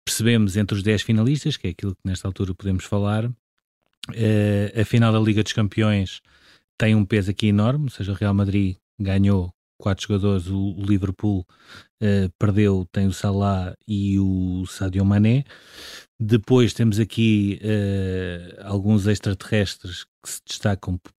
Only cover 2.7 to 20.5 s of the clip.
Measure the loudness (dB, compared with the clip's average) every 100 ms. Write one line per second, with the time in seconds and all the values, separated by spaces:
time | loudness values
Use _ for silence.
2.7 | -4 -2 -2 0 0 -2 -8 _ _ _
3.7 | _ _ _ -12 -2 2 4 2 0 -2
4.7 | -2 0 4 4 4 2 2 0 0 -2
5.7 | 0 2 2 -2 -8 _ _ _ _ _
6.7 | -2 2 2 2 0 0 -2 2 2 2
7.7 | 0 -4 -6 -6 -2 0 0 2 0 0
8.7 | -4 _ -6 -2 2 2 2 -2 -10 _
9.7 | -6 -4 -4 -2 0 2 0 -2 -4 -4
10.7 | -4 0 0 0 -2 -2 -2 -6 _ -20
11.7 | -20 -20 -4 0 2 0 0 0 2 2
12.7 | 2 -2 -2 0 0 -2 0 0 -2 -4
13.7 | -10 -6 -2 0 2 2 0 -2 -4 -6
14.7 | -6 -4 0 2 4 4 2 -2 -12 -20
15.7 | -20 -20 -20 -16 -6 0 2 4 4 4
16.7 | 2 0 2 0 2 2 2 0 -2 -2
17.7 | -2 0 -2 -2 -4 -6 -10 -14 -16 -6
18.7 | -2 2 2 2 0 -2 -4 -2 0 0
19.7 | -4 -14 -16 -18 _ -14 -14 -12